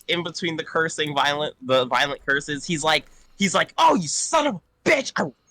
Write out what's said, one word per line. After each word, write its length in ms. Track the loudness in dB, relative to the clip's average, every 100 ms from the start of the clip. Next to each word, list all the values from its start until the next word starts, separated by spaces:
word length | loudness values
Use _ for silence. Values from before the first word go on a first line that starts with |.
| -4
in 160 | -4
between 320 | -4 -4 -4 -4
the 80 |
cursing, 500 | -4 -2 -2 -2 -2
violent, 420 | 0 2 0 -4 -6
the 240 | 0 2 2
violent 400 | 0 0 -2 -2
curses, 400 | -2 -2 -8 -4
he's 180 | -2
like, 220 | 0 0 -2 _ _ -2
he's 160 | 0
like, 200 | 0 0 2
Oh, 180 | 4 4
you 120 | 0
son 400 | -4 0 2 2
of 80 | -2
a 60 | _ _ 0
bitch! 220 | 0 0 -4
I 80 |
will 120 | -4 -6 _